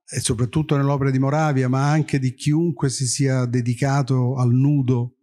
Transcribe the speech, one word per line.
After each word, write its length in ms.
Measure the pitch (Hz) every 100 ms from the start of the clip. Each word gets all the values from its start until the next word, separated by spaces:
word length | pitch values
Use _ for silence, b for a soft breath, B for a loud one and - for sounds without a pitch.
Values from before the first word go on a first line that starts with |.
| -
e 120 | 113
soprattutto 560 | - 117 123 156 151 143
nell'opera 340 | 139 143 135
di 80 | 131
Moravia, 480 | 135 151 156 131 127
ma 240 | 131 143
anche 260 | 156 - 143
di 160 | 131
chiunque 560 | - 147 156 170 - 139
si 160 | - 123
sia 360 | - 135 131
dedicato 920 | 120 123 120 117 139 139 123 131 123 135
al 160 | 123
nudo, 640 | 127 139 147 127 123 123 _